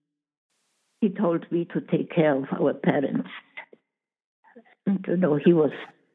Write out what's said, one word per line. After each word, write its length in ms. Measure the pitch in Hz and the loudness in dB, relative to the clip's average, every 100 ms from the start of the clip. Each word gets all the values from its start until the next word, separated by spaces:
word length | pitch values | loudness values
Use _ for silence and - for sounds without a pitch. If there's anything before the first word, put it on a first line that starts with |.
| _ _ _ _ _ _ _ _ _ - | _ _ _ _ _ _ _ _ _ -4
he 80 | 214 | -4
told 340 | - 170 170 - | 0 0 0 -2
me 140 | 170 170 | -4 -2
to 80 | 165 | -6
take 280 | - 156 - | -2 -4 -2
care 240 | - 156 | 0 2
of 120 | 135 135 - | 2 -2 -2
our 140 | 139 | -2
parents. 560 | - - 147 139 117 - - - - - - _ _ _ _ _ _ _ 240 - _ - | 0 0 0 0 -4 -6 -12 -20 -20 -20 -20 _ _ _ _ _ _ _ -20 -20 _ -4
And, 180 | 190 185 | -2 -2
you 100 | 175 | 0
know, 180 | 180 147 | 2 4
he 160 | 175 | 4
was 200 | 170 147 - - - _ | 6 4 0 -14 -20 _